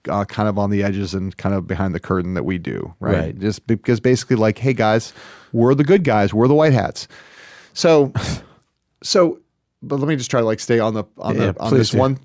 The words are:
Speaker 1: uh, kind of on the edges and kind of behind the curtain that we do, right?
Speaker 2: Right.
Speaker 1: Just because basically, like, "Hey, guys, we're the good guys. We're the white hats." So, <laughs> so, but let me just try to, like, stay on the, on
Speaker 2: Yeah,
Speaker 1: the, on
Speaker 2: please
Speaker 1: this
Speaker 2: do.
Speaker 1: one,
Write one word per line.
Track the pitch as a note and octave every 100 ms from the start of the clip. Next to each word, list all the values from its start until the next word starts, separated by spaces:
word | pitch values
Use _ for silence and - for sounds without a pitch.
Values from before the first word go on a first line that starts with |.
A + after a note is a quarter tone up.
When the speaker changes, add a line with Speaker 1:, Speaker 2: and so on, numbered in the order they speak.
| -
Speaker 1:
uh, | F#2+ G2+
kind | - G#2+
of | G2+
on | G2+
the | G2+
edges | G2+ G2 G2
and | F#2+ F#2+ -
kind | G#2+
of | G2 F2
behind | F#2+ F#2+
the | E2+
curtain | - G2 F2
that | F#2 C2
we | F#2
do, | - G1+ G1+ -
right? | - F#2+
Speaker 2:
Right. | D#2+ -
Speaker 1:
Just | G2 G#2 -
because | A2+ - A#2+
basically, | B2+ B2+ - B2
like, | A2 G#2
"Hey, | C3
guys, | A#2+ A2 A2+ - - - - -
we're | A#2 A#2+ C3+
the | D3
good | G3
guys. | D3+ G#2+ G2+
We're | G#2 B2
the | D3
white | D#3
hats." | B2+ G2 - - - - - - - -
So, | - F3 D#3+ C3+ - - - - _
<laughs> | _ _ _ _
so, | - G#3 E3+ - _ _ _ _
but | B2+ C#3
let | C#3
me | D3+
just | A2+
try | C3
to, | A2+
like, | A2
stay | - A#2
on | A2 A2
the, | G2+ -
on | - -
Speaker 2:
Yeah, | G#2+
Speaker 1:
the, | F#2+
on | A2+
Speaker 2:
please | C3
Speaker 1:
this | A2+
Speaker 2:
do. | A2
Speaker 1:
one, | C3 C3